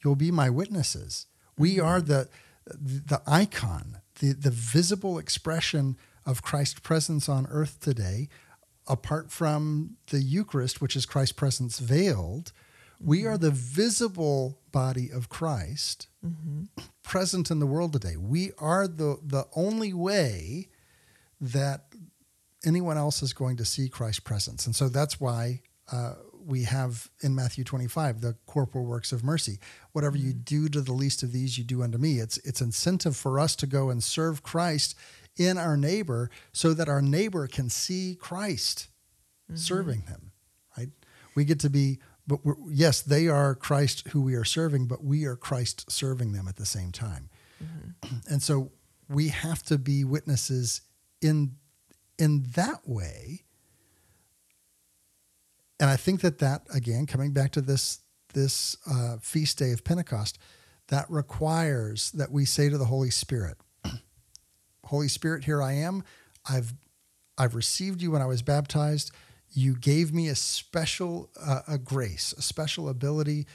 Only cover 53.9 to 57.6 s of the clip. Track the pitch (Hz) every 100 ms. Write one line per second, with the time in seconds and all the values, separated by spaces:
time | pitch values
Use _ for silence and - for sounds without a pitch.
53.9 | _ _ _ _ _ _ _ _ _ _
54.9 | _ _ _ _ _ _ _ _ - 143
55.9 | 135 - 185 180 151 139 143 - 135 120
56.9 | 117 147 131 139 139 135 -